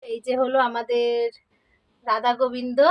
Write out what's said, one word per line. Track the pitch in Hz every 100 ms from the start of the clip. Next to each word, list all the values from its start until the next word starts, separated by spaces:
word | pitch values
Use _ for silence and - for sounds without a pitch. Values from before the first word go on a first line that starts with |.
এই | 247 233
যে | 233 254
হলো | 254 262
আমাদের | 247 233 233 240 240 240 233 - _ _ _ _ _ _ -
রাধা | 220 240
গোবিন্দ | 240 254 247 247 247 294